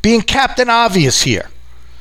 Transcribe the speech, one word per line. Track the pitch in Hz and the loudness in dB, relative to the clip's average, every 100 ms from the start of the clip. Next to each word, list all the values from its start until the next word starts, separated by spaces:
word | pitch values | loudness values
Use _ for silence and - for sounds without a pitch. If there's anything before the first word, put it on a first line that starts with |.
being | 208 226 | 4 2
Captain | 190 262 254 254 247 | 2 0 0 0 0
Obvious | 233 233 196 139 110 | 2 2 2 2 2
here. | - 98 - - - - - - | 0 -2 -4 -12 -14 -16 -16 -14